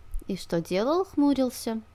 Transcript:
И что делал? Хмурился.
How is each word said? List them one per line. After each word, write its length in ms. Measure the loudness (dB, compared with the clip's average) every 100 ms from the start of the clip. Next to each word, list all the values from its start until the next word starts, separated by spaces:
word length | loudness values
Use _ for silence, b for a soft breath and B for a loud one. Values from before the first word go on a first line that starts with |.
| -6 -6 -4
И 120 | -8
что 240 | -2 -2
делал? 420 | 0 0 2 0
Хмурился. 800 | 0 2 4 4 0 0 -4 -6 -8